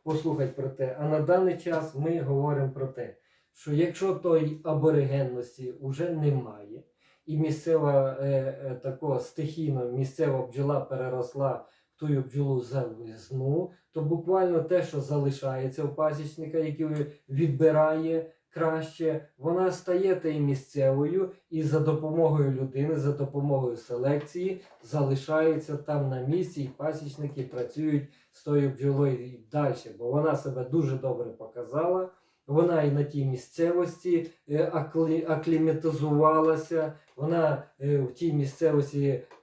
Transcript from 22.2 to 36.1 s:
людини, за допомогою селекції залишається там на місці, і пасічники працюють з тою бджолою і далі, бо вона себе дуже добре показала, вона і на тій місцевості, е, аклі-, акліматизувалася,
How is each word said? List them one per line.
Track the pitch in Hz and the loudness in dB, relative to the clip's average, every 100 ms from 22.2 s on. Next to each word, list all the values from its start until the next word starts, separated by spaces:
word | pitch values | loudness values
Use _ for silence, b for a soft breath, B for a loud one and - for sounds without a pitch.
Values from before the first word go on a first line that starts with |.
| 160 147 139 | 4 4 2
людини, | 131 131 131 147 151 | 0 -2 -2 -2 0
за | 139 | -2
допомогою | 139 135 143 143 135 123 117 | -2 -4 -2 0 0 0 -4
селекції | - 123 135 147 151 175 185 185 B B | -6 -2 0 0 -2 -6 -6 -6 B B
залишається | 117 151 135 135 - 156 160 151 - 147 | -6 -2 0 0 0 2 4 2 -2 -8
там | - 147 135 | -4 -2 0
на | 131 | -2
місці, | 131 175 180 147 | 0 0 -2 -4
і | 131 | -8
пасічники | - 151 151 147 - 143 - | -6 -6 -6 -10 -8 -8 -8
працюють | 127 123 120 147 156 143 - b b | -8 -6 -6 -4 0 0 -2 b b
з | _ | _
тою | 147 147 139 | 0 2 2
бджолою | 131 139 135 139 123 127 | 0 0 2 2 0 -6
і | - - | -16 -6
далі, | 147 143 - - - | 0 0 -2 -8 -8
бо | 120 | -2
вона | 143 156 143 | 2 2 0
себе | 139 127 | -2 -6
дуже | 120 165 139 131 | 0 0 2 0
добре | 131 120 113 | -2 -4 -6
показала, | - 110 123 113 143 175 185 185 b b b - | -10 -14 -12 -6 -2 0 0 -2 b b b 0
вона | 147 175 165 | 4 4 4
і | 147 | 4
на | 143 | 2
тій | 143 147 135 | 0 0 -2
місцевості, | 127 - - 170 175 170 - 180 170 165 B - | -2 -6 0 2 2 0 -2 0 0 0 B -4
е, | 147 165 | 0 0
аклі-, | 156 143 160 160 160 160 | -2 -2 0 2 2 0
акліматизувалася, | 156 165 160 160 156 160 135 151 | 0 2 2 4 2 0 0 2